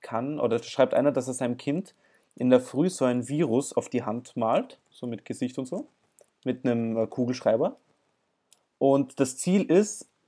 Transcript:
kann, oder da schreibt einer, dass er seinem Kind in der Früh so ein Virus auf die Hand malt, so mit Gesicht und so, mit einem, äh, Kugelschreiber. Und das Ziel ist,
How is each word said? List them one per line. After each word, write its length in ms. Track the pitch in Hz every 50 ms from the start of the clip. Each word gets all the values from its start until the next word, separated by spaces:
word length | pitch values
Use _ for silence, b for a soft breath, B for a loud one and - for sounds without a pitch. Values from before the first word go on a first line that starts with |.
kann, 380 | - - 113 113 127 143 147 -
oder 180 | 123 110 117
da 60 | - -
schreibt 300 | - - - 127 127 -
einer, 180 | 120 135 147
dass 160 | 127 131 120
er 60 | 131 127
seinem 240 | - 131 120 120
Kind 380 | - - 143 143 180 - - _ _ _ _ _ _ _ _ _
in 140 | - 127 127
der 120 | 127 127
Früh 280 | 127 - - 135 165 185
so 140 | 180 - 135
ein 220 | 123 120 123 117
Virus 460 | 127 143 151 170 120 113 131 143 - -
auf 160 | - - -
die 140 | - 120 -
Hand 340 | 110 110 120 120 - -
malt, 420 | 120 113 110 131 190 254 - - - _ _
so 180 | _ - 127
mit 180 | 120 117 101 -
Gesicht 320 | - - - 254 - -
und 80 | - 131
so, 220 | 131 175 220 - - _ _ _ _ _ _ _ _ _ _ -
mit 180 | 131 123 127 -
einem, 320 | 123 120 117 113 113 110
äh, 100 | 113 110
Kugelschreiber. 680 | - - - 123 123 127 - - 110 110 117 156 214 294 - _ _ _ _ _ _ _ _ _ _ _ _ _ _ _ _ _ _ _
Und 420 | - - 139 139 139 277 - - -
das 180 | 135 131 -
Ziel 260 | - - 180 190 208 - -
ist, 400 | 160 190 214 208 - - - _ _ _ _